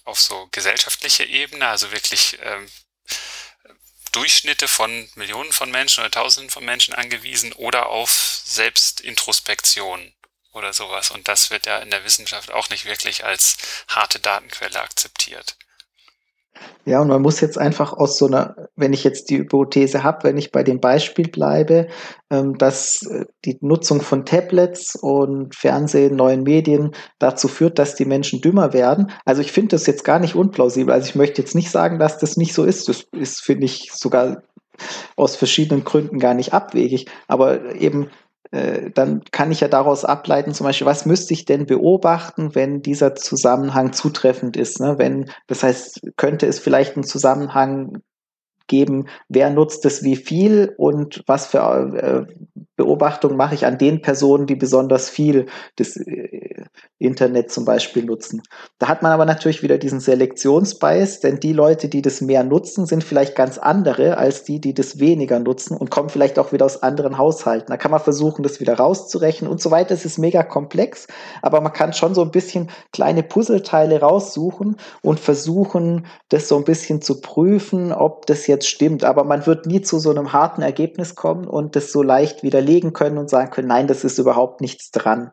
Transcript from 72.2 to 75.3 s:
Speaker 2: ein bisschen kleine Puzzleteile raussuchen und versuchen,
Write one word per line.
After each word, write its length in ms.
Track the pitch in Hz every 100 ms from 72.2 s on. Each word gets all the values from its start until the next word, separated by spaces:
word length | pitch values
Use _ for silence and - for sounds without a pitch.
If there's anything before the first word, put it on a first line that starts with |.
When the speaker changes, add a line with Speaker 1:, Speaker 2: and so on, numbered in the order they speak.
Speaker 2:
ein 100 | 165
bisschen 380 | 180 185 180 170 - -
kleine 300 | - 135 165
Puzzleteile 760 | 160 208 226 202 196 160 156 151
raussuchen 800 | 143 196 196 - 170 180 202 214 - -
und 180 | - 156
versuchen, 880 | -